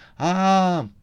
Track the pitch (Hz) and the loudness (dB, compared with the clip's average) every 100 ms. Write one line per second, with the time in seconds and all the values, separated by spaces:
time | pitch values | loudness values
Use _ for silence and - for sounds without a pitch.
0 | - - 156 185 190 190 185 175 110 - | -20 -6 -4 0 2 2 2 -2 -6 -14